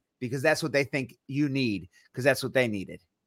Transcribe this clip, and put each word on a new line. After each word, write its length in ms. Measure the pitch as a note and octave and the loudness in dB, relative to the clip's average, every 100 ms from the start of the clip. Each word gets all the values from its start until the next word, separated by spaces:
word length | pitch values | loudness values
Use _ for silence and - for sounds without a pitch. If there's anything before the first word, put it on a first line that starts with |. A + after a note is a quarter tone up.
| _ - | _ -10
because 240 | B2+ C#3 | -6 0
that's 220 | D3 D#3 | 2 2
what 80 | D#3+ | 2
they 120 | C#3 | 0
think 300 | C#3 C#3+ B2+ - - | 0 -2 -6 -10 -8
you 200 | C3+ D3 | -2 0
need, 400 | C3+ B2+ G2 F2 _ _ | 2 0 -2 -6 _ _
'cause 120 | - | -2
that's 180 | C3 C3 | 2 2
what 120 | B2+ | 2
they 140 | C3 B2 | 2 2
needed. 340 | G#2 F2+ F2 _ _ | 0 -6 -12 _ _